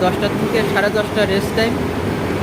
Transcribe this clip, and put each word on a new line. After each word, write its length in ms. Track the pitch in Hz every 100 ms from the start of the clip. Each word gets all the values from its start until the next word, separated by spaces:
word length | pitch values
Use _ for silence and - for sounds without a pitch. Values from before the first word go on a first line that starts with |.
দশটা 240 | 180 175 208 -
থেকে 200 | 220 226 208
সাড়ে 180 | 202 202 214
দশটা 240 | 208 220
রেস্ট 280 | 202 196 202 220
টাইম, 160 | 233 240 - - - - - -